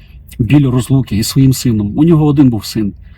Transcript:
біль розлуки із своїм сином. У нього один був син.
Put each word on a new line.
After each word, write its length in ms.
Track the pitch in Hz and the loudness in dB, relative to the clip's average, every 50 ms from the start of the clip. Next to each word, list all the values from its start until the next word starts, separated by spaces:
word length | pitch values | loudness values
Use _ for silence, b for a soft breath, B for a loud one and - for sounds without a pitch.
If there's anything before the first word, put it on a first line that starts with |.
| b b b b b - - - | b b b b b -12 -6 -4
біль 280 | 120 101 135 147 143 131 | -2 2 2 2 2 2
розлуки 500 | 120 127 117 - 135 135 120 - - 98 | 0 -2 -2 0 0 -2 -2 -2 -4 -4
із 100 | 110 - | -4 -2
своїм 260 | - 139 135 131 131 | 0 2 2 2 2
сином. 400 | - - 131 113 107 104 104 104 | 0 -2 -2 -2 -2 -2 -4 -2
У 80 | - 151 | 0 2
нього 220 | 170 175 151 156 | 2 4 2 2
один 240 | 147 143 143 147 131 | 2 2 2 2 2
був 160 | 117 107 104 | 2 -2 -6
син. 280 | - - 113 107 98 87 - b b b | -8 -8 -6 -6 -6 -8 -12 b b b